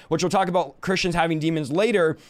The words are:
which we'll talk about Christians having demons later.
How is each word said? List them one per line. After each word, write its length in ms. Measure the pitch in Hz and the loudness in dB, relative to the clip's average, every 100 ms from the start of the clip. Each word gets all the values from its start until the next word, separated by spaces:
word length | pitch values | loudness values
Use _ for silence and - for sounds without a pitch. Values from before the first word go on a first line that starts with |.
| - | -6
which 160 | 160 | -2
we'll 60 | 175 | 0
talk 180 | 196 185 | 0 2
about 320 | 180 143 - | 0 -2 -8
Christians 340 | - 185 185 | -4 -2 0
having 240 | 170 165 160 | 0 0 0
demons 320 | 160 160 135 | -2 -2 -2
later. 460 | 160 226 202 160 - | 0 2 2 2 0